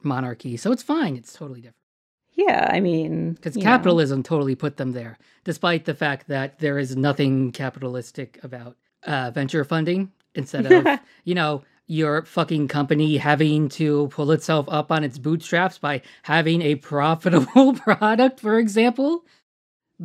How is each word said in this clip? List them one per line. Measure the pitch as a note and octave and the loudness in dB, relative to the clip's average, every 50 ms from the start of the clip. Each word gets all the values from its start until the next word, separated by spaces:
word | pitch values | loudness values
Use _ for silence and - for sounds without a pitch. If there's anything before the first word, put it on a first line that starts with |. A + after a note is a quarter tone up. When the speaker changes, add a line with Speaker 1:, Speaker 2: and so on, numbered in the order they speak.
Speaker 1:
monarchy, | - D3 B2+ C3 C3 B2 A#2 - - B2+ A#2 | -6 -4 -4 -4 -4 -6 -8 -10 -10 -10 -8
so | A#2 - G#3 | -6 -2 -2
it's | C4 - | -2 -2
fine. | - - D4+ E4 C4+ D#3+ C3 | -2 -4 -2 -2 -2 -2 -4
It's | A#2+ - - - | -6 -12 -16 -18
totally | - D#3+ C#3 B2 A#2+ | -16 -16 -16 -16 -16
different. | A#2+ A2+ _ _ _ _ _ _ _ _ _ _ _ _ - | -20 -20 _ _ _ _ _ _ _ _ _ _ _ _ -2
Speaker 2:
Yeah, | E4 G#4 F#4 - - - - | 0 2 2 2 2 2 2
I | - F3+ | 0 0
mean, | G3 F3 E3 D#3+ D#3 D#3+ D#3+ E3 E3 E3 E3 - | 0 0 0 0 -2 -4 -4 -4 -4 -6 -6 -8
Speaker 1:
'Cause | - D#3+ - | -8 -8 -4
Speaker 2:
you | G#3 F#3+ | 0 2
know. | A3 | 4
Speaker 1:
capitalism | B3+ A#3+ F3 F3+ E3+ E3 D3+ C3+ C#3 C3+ B2+ | 4 4 4 4 4 4 2 2 0 -2 -2
totally | - E3 D3 C#3 C3+ B2+ | -2 -2 0 0 -2 -2
put | - D#3 C#3+ C#3+ | -2 -4 -6 -4
them | - C3+ C3 B2 | -6 -6 -6 -6
there, | B2 A#2 A2+ A2+ - _ _ _ _ - | -8 -10 -14 -18 -20 _ _ _ _ -8
despite | F3+ D#3+ - F#3 F3 E3+ D#3+ D#3+ | -8 -6 -2 -2 0 0 0 -2
the | E3 C#3+ | -4 -4
fact | - E3 C#3+ C#3 - - - | -4 -2 -4 -4 -4 -6 -6
that | C#3 C3+ C3+ C#3 - - | -4 -4 -4 -6 -6 -4
there | D#3 C#3+ C#3 C#3+ | -4 -2 -2 -2
is | C3+ B2+ C3 | -4 -4 -2
nothing | C3 C3+ D3 C3+ - C#3 C3+ C3+ C3 C3+ B2 | 0 0 0 2 2 2 2 2 0 0 -2
capitalistic | - - C3+ B2+ - C3+ C3+ B2+ B2 B2+ A2+ - - D3 B2+ - - - - | -4 -6 -8 -8 -8 -10 -10 -8 -8 -10 -10 -12 -14 -14 -14 -14 -16 -20 -18
about, | B2+ B2+ A#2+ A#2 B2 - _ _ _ _ _ - | -16 -16 -16 -16 -18 -20 _ _ _ _ _ -8
uh, | D#3+ D3 C3 B2+ A#2+ | -4 -4 -4 -4 -4
venture | A#2+ D3 C3+ C3 E3 D#3 C#3 | -4 -4 -4 -2 -2 -2 -2
funding. | - E3+ D#3+ D#3 F3 F3+ F#3+ F#3+ F#3+ _ _ _ _ - | 0 -2 -2 0 0 0 -2 -2 -6 _ _ _ _ -10
Instead | - C3+ - - - G#3+ - | -10 -8 -6 -4 0 4 6
of, | F#4 E4+ - D#4 C#4 - - _ | 6 6 6 4 0 0 -4 _
Speaker 2:
<laughs> | _ _ - | _ _ -6
Speaker 1:
you | F3 F3+ | -4 -2
know, | F3+ D#3 D3+ D3 C#3 - _ _ _ _ | 0 0 0 -2 -4 -8 _ _ _ _
your | - D#3+ D#3 D#3 D3 D3 D#3+ D#3+ | -6 -2 -2 0 0 0 -2 -4
fucking | - - F3 D#3+ D#3+ E3 D3+ C#3+ B2+ | -4 -2 -2 -2 0 0 -2 -2 0
company | - D3 C#3 - D#3 D3+ D#3 D3+ D3+ | -2 -2 0 2 2 2 2 2 2
having | C3+ C#3+ D3 D3+ C#3+ D#3 D3+ D3+ D3+ D3+ | 2 2 2 2 4 4 2 2 2 0
to | C3+ - - D#3 D3+ D3 C#3+ D3 | 0 -2 -2 0 0 2 0 0
pull | C3+ - - D3 D3 | -2 -2 -2 0 2
itself | D#3+ D#3 - - D#3+ D3+ C#3 - | 0 0 2 0 0 0 0 -2
up | E3 D3+ D3 - | -2 -2 -2 0
on | D#3+ D#3 D3+ | -2 -2 -2
its | C3+ B2 | -4 -6
bootstraps | C#3 B2 D3+ E3 E3 - - E3+ E3+ F#3 F3+ - - | -6 -4 -2 -2 -2 -2 -2 0 0 0 0 -4 -6
by | - D3 C#3+ - - - - - - | -6 -6 -6 -6 -8 -14 -20 -12 -4
having | - D3+ E3 D3+ E3 E3 E3+ | 0 0 2 2 2 2 2
a | D#3+ D3 D3+ | 2 0 -2
profitable | C#3 - - D3 C#3+ C#3+ D#3+ E3 D#3+ - F3+ F3 D#3 F#3 - - C4 C4+ C4+ B3 | -2 -4 -4 -2 0 0 0 0 0 0 2 4 4 4 4 6 6 6 6 4
<laughs> | - - | 2 2
product, | A3 G3 - G#3+ G#3+ A3+ A3+ C4 C4 B3+ - | 0 2 2 2 2 2 4 2 2 0 -2
for | A3 G#3+ A3 | -2 0 2
example. | A3+ A#3 G#3 G3 A3 A#3 B3 A#3+ B3+ C#4 D4 E4+ E4+ - _ _ _ _ _ _ _ _ _ _ _ _ _ _ - E3+ | 2 2 2 2 2 2 2 2 0 -2 -2 -2 -4 -8 _ _ _ _ _ _ _ _ _ _ _ _ _ _ -16 -16